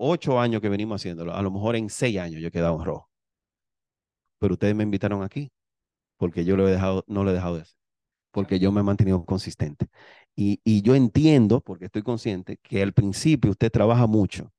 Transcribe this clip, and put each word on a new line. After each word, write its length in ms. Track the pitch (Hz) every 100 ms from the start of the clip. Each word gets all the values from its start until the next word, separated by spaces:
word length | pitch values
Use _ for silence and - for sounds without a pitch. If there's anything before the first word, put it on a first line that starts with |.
ocho 400 | 131 170 - 127
años 200 | 120 113
que 80 | 104
venimos 320 | 101 110 101
haciéndolo, 320 | 95 85 85
a 100 | 87
lo 80 | 98
mejor 260 | 98 104 117
en 140 | 107
seis 280 | - 127 101
años 220 | 87 78
yo 80 | 82
he 20 |
quedado 260 | 85 85 80
en 80 |
rojo. 240 | 80 73 - _ _ _ _ _ _ _ _ _ _ _ _ _
Pero 160 | 101
ustedes 200 | 87 104
me 80 | 107
invitaron 400 | 104 101 101 101
aquí 300 | 95 - 143 _ _ _ _ _ _ _
porque 280 | 87 85
yo 120 | 85 95
lo 100 | 95
he 60 |
dejado, 320 | 92 95 95 -
no 160 | 101
lo 80 | 98
he 40 |
dejado 220 | 92 87 85
de 60 |
hacer. 140 | 78 _ _ _ _ _ _
Porque 260 | - 95 95
yo 140 | 95
me 80 | 101
he 40 |
mantenido 400 | 101 98 98 92
consistente. 600 | 82 95 - - 76 73 - _ - - _
Y, 260 | - 101 101
y 180 | - 110
yo 120 | 101
entiendo, 680 | 135 123 139 156 147 107 120
porque 260 | - 90 90
estoy 160 | 107
consciente, 560 | 104 113 117 95 90 98
que 240 | _ 101
al 100 | 98
principio 600 | - 101 95 156 151 107
usted 180 | 98 113
trabaja 360 | - 104 120 117
mucho 460 | 107 95 - -